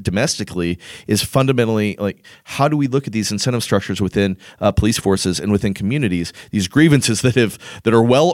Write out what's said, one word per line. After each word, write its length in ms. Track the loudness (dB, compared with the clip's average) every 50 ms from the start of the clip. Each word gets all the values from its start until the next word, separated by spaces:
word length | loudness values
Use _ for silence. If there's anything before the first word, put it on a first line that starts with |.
| -6
domestically, 760 | -4 -2 0 0 -2 -2 -4 -8 -6 -4 -4 -2 -2 -4 -6 -8 -16 -20 -12 -4
is 160 | -2 -2 -2 0
fundamentally, 720 | 0 0 2 2 2 2 2 0 0 0 0 0 -2 -4 -4
like, 260 | -4 -6 -6 -8 _ -20 -20 -20 _
how 220 | -10 -2 0 0
do 120 | 2 2 0
we 80 | 0
look 200 | 0 -2 -2 -4
at 60 | -4 -4
these 180 | -4 -2 -2
incentive 320 | -4 -4 -2 -2 -2 -4 -2
structures 380 | 0 -2 -2 0 -2 -4 -2
within, 380 | -2 -2 0 0 0 0 -2 -4 -10 -18 -8 -2 -2
uh, 100 | 0 2
police 260 | 2 2 0 0 0
forces 400 | 0 0 0 0 0 -2 -4 -2
and 140 | -2 0 0
within 220 | 0 0 -2 -4
communities, 580 | -4 -4 -4 -2 -2 -2 -2 -2 -2 -4 -6 -10 -16 -14 -6
these 160 | -4 -4 -4
grievances 540 | 0 2 4 4 6 4 4 2 0 -2 0
that 140 | 0 2 2
have, 240 | 2 2 2 0 -6 -14 -18 -18 -6 0
that 100 | 2 4
are 100 | 4 4
well 300 | 6 4 4 4 4